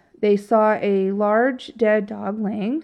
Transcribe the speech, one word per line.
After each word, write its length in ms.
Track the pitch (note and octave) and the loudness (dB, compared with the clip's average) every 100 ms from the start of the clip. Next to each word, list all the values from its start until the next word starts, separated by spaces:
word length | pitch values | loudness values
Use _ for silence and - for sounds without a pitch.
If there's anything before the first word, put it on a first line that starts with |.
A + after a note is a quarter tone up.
| _ _ | _ _
they 160 | G#3+ G3+ | 0 0
saw 380 | G3+ A3+ G#3+ G#3+ | 2 2 4 2
a 320 | G3+ G3 F#3+ | 0 0 0
large 600 | G3 G#3 G#3+ B3+ B3+ - - | 0 0 2 0 -2 -10 -2
dead 300 | G#3+ G#3+ G#3 | 2 2 0
dog 340 | G#3 G3+ G#3+ | -8 -8 -6
laying 420 | G#3 G#3+ G#3 D4+ | -4 -4 -4 -4